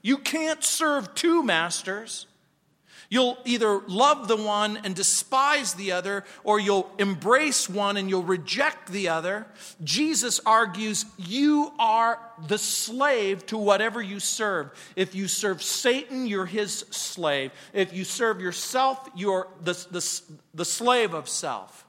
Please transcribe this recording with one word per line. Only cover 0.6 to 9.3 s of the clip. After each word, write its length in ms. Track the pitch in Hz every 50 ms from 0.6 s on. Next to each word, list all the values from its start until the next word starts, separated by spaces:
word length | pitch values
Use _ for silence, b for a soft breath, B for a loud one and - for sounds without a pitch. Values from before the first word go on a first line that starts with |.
| -
serve 500 | - - - 330 302 294 277 208 175 -
two 300 | - - 339 339 339 294
masters. 800 | 226 175 160 165 175 170 - - 190 196 208 226 220 - - - _ _ _ _ _ _ _ _ _ _ _ B B B B B B
You'll 300 | 202 247 254 247 - - -
either 340 | 247 240 233 220 214 202 196
love 440 | 202 - 180 208 254 285 302 285 247
the 100 | 190 226
one 420 | 214 214 208 208 208 208 208 214 214
and 180 | 208 196 190
despise 800 | 170 196 - - - - - 262 262 269 285 302 294 262 185 175
the 180 | 175 202 190
other, 320 | 180 180 180 196 202 196 190 B B B
or 160 | B 208 208 208
you'll 320 | 196 202 202 196 185 190 - -
embrace 720 | 202 196 190 151 135 202 247 277 311 294 247 - - -
one 280 | 185 202 202 202 202
and 140 | 202 190 190
you'll 140 | 190 185 175
reject 640 | 170 190 180 147 - 165 214 277 311 294 - - -
the 200 | 180 202 196 170
other. 360 | 160 165 160 180